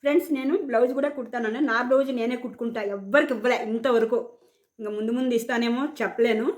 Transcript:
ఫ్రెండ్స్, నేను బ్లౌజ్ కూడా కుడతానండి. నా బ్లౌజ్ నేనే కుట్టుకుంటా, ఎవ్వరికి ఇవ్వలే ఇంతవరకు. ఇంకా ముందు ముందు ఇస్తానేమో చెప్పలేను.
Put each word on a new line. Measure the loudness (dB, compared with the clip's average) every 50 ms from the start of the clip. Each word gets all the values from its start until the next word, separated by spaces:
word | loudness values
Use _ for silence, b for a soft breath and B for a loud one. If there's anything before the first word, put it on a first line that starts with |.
| 2
ఫ్రెండ్స్, | 4 4 4 2 2 -2
నేను | -2 0 0 0 0 0 2
బ్లౌజ్ | 2 4 4 4 2
కూడా | 0 -2 -2 -2
కుడతానండి. | -6 -10 -6 -6 -4 -2 -2 0 0 0 0
నా | 2 0 2 4
బ్లౌజ్ | 4 4 4 2 0 -2
నేనే | -2 -2 -2 -4 -6
కుట్టుకుంటా, | -10 -8 -6 -6 -4 -4 -4 -4 -4 -6
ఎవ్వరికి | -6 -6 2 4 4 4 4 -2
ఇవ్వలే | 0 2 0 0 2 0 -2 -4
ఇంతవరకు. | -2 0 2 2 2 2 2 0 -2 -2 -6 -16 b b b b b b b _ _
ఇంకా | -10 -8 -6
ముందు | -4 -4 -2 -2 0
ముందు | 0 0 0 0
ఇస్తానేమో | 0 0 -2 -2 0 0 0 0 -2 -4 -4 -4
చెప్పలేను. | -4 -4 0 0 2 2 2 2 0 -2 -4